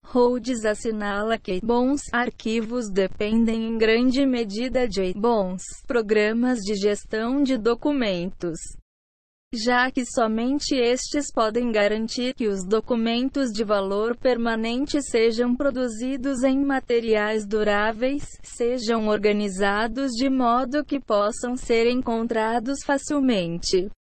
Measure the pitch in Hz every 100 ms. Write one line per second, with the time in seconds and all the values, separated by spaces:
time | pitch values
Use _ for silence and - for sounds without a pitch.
0 | - 254 247 247 233 240 214 208 233 220
1 | 208 202 214 226 - 185 226 240 254 285
2 | - 240 247 - 226 226 214 247 220 196
3 | 190 - 208 226 226 226 226 226 220 226
4 | 247 254 277 247 220 202 254 247 247 190
5 | 185 185 226 233 185 180 - - - 240
6 | 208 214 208 226 247 247 196 208 202 202
7 | - 220 233 269 277 262 214 233 294 294
8 | 226 180 180 - 175 160 - - _ _
9 | _ _ _ _ _ 233 226 247 254 262
10 | 247 - 226 220 240 285 - 269 240 254
11 | - 294 285 - 220 226 247 208 202 214
12 | 226 - 247 - 220 196 180 220 - 240
13 | 226 233 262 285 262 208 208 208 190 196
14 | 220 240 262 240 233 226 226 233 294 302
15 | 269 233 226 220 247 247 285 254 254 214
16 | 254 277 254 262 269 269 277 269 - 233
17 | 226 214 208 220 202 214 208 202 214 214
18 | 262 285 - - - - 240 254 220 233
19 | 214 208 208 208 208 185 196 202 226 226
20 | 277 226 269 262 247 240 262 294 294 285
21 | - - 208 - 240 247 - 233 226 247
22 | 254 226 226 220 220 233 226 277 - 277
23 | - 302 262 214 170 170 - 185 202 -